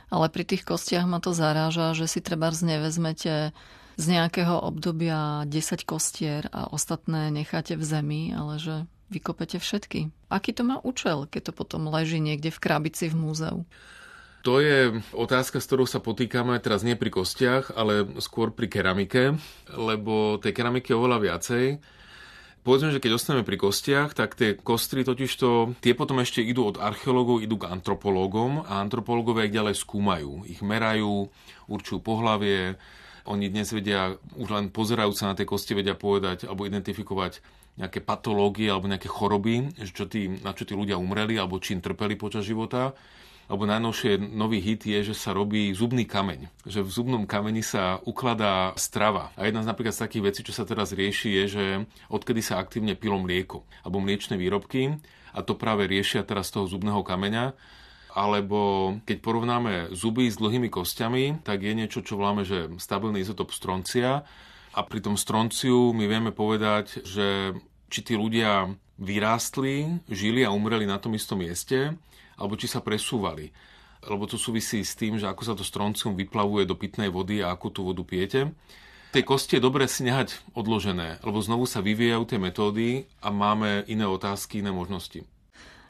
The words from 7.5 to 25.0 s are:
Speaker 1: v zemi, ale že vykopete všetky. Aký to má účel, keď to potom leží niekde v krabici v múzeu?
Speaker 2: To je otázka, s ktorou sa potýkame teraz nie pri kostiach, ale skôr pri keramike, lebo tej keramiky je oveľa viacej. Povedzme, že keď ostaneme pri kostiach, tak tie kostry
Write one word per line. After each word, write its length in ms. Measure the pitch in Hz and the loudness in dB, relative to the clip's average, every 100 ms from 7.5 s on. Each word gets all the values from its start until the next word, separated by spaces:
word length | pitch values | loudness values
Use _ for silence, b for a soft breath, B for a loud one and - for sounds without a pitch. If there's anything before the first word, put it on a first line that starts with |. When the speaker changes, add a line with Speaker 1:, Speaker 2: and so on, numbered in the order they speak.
| 165 - 165 | -4 -4 -4
Speaker 1:
v 80 | |
zemi, 380 | 156 156 147 151 165 | -2 -2 -2 -2 -4
ale 240 | - 151 151 | -4 -4 -6
že 180 | 160 156 165 - - | -6 -6 -8 -12 -10
vykopete 480 | 185 - 165 170 180 | -8 -6 -6 -6 -6
všetky. 480 | - 208 - 160 156 - - | -4 -4 -4 -4 -4 -8 -4
Aký 240 | 196 - 233 | -4 -2 -2
to 80 | |
má 160 | 240 269 | 0 -2
účel, 480 | 254 254 - 147 147 | -4 -2 0 0 -2
keď 200 | 165 - | -8 -8
to 40 | |
potom 400 | - - 165 156 | -8 -6 -4 -2
leží 240 | 156 160 165 | 0 0 0
niekde 320 | 151 147 160 | 0 -2 -4
v 120 | - | -2
krabici 520 | - 151 156 - 165 | 0 0 0 -2 -2
v 80 | 165 | 0
múzeu? 480 | 156 156 160 175 170 B B B B B B B 123 | 0 -2 -4 -4 -8 B B B B B B B 2
Speaker 2:
To 160 | 131 | 6
je 400 | 147 139 123 110 - | 6 6 6 4 -4
otázka, 480 | 110 117 127 127 135 | -2 2 2 2 -2
s 80 | - | 2
ktorou 160 | 131 | 2
sa 160 | 123 131 | 4 0
potýkame 560 | 113 104 117 123 123 120 | -2 -2 0 0 2 2
teraz 200 | 120 101 | 2 2
nie 160 | 117 110 | 2 2
pri 160 | 110 | 0
kostiach, 640 | 123 113 - 127 131 131 113 | 0 -2 2 4 4 0 0
ale 320 | 107 104 101 - | 2 4 2 -4
skôr 240 | - - 113 | -6 -2 -2
pri 240 | - 107 | 0 -2
keramike, 640 | 104 95 92 95 127 131 151 B B B - | 2 2 2 2 4 4 2 B B B -4
lebo 640 | 110 107 107 107 107 107 | 0 0 2 2 2 2
tej 160 | 110 98 | 0 0
keramiky 360 | 120 127 - | 0 0 2
je 60 | 117 | 4
oveľa 200 | 123 117 | 4 4
viacej. 440 | 98 87 - 120 131 147 B B B B B B B B | 2 0 0 2 2 0 B B B B B B B B
Povedzme, 320 | 123 135 156 | 4 6 6
že 80 | 139 | 2
keď 160 | 117 117 | 2 2
ostaneme 240 | - 135 | 2 0
pri 160 | 101 98 | 2 2
kostiach, 560 | 98 - - 139 147 | 2 2 2 2 2
tak 240 | - 110 - | 0 -2 2
tie 160 | 113 | 2
kostry 480 | 98 - 117 - 135 | 2 0 0 0 0